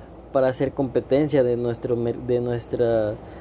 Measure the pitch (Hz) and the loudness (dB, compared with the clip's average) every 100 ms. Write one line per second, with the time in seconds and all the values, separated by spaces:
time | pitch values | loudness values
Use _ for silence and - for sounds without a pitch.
0 | - - - 139 131 123 135 - 135 123 | -20 -20 -2 2 2 2 -2 -2 -2 0
1 | 110 135 151 143 123 120 120 117 123 120 | 2 2 4 4 4 2 -2 -2 -2 0
2 | 117 117 123 123 120 120 - 123 117 113 | 0 -2 0 0 0 -4 -4 0 2 2
3 | 107 104 - - | 0 -2 -10 -16